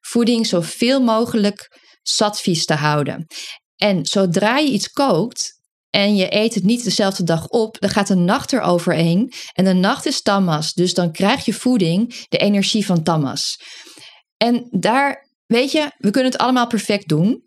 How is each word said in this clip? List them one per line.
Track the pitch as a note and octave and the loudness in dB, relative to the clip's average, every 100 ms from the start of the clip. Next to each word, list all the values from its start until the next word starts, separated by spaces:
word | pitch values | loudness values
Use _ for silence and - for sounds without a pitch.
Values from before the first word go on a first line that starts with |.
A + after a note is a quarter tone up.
voeding | - A#3 A#3+ A#3 A3 | -2 0 2 2 0
zoveel | F3 E3 - A#3+ C4+ | -2 -4 -2 0 2
mogelijk | A#3+ A3 A#3 A3+ G3+ G3+ - _ _ _ | 2 2 0 0 0 -2 -20 _ _ _
sattvisch | - - G#3 G#3 - D#3+ | -6 0 0 0 -2 -2
te | - | -2
houden. | D3+ D3+ D3 C#3+ - D#3+ - - - _ | 0 0 0 -2 -6 -12 -14 -16 -18 _
En | _ G#3 F#3 | _ 0 0
zodra | - G3+ F#3+ E3+ G#3 C4 | 0 0 2 2 0 2
je | D4+ | 0
iets | G#3+ - | 0 -4
kookt | - C#4 E3 A#3 - - _ _ _ _ | -2 2 2 0 -6 -10 _ _ _ _
en | - G3+ | 0 2
je | G3+ F#3 | 2 2
eet | G#3 A3+ | 0 0
het | A3 | 0
niet | F#3 A#3+ | 0 0
dezelfde | A#3 E3+ G3 G3 | -2 0 0 -2
dag | E3+ E3 - | -2 -2 0
op, | A#3 A3 - | -2 -2 -4
dan | G3 | -2
gaat | G#3+ G3 | 0 2
de | |
nacht | F#3 F3 B3+ - | 2 2 0 0
eroverheen. | B3+ F3 F3 E3+ D3+ E3+ F3 B3 - - | -2 2 0 2 2 2 2 0 -6 -10
En | - | 0
de | F#3+ | 2
nacht | F#3 G3 C#4 | 4 2 0
is | D#4 - | -4 -2
tamas, | - G3 F3+ D3+ D#3 | 0 0 0 0 -2
dus | - F3+ | -2 0
dan | F3+ F3 | 0 -2
krijg | D#3+ G3 C4+ | 0 0 0
je | - | -2
voeding | G#3+ B3 B3 E3 F3 A#3+ - - | -2 0 2 2 0 -2 -6 -6
de | - | 0
energie | G#3 G3+ G3 A3 | 2 2 0 -2
van | G3+ F3 | 0 0
tamas. | D#3+ D#3+ C3+ - - - - - - - - - _ _ | 2 0 -2 -4 -8 -8 -16 -20 -20 -20 -20 -20 _ _
En | A#3 A#3+ A#3+ | 0 0 -2
daar, | F#3+ F#3 B3+ C#4 - _ _ | -2 0 2 0 -4 _ _
weet | _ A#3 C#4 | _ 0 2
je, | D#4 D4 _ | 0 -2 _
we | G3+ | 0
kunnen | C4 B3+ | 2 0
het | B3 | 2
allemaal | B3 B3+ A#3+ | 2 2 0
perfect | G#3+ - G3+ G3+ | -2 -2 -4 0
doen. | D3+ F#3+ C4+ | 0 2 0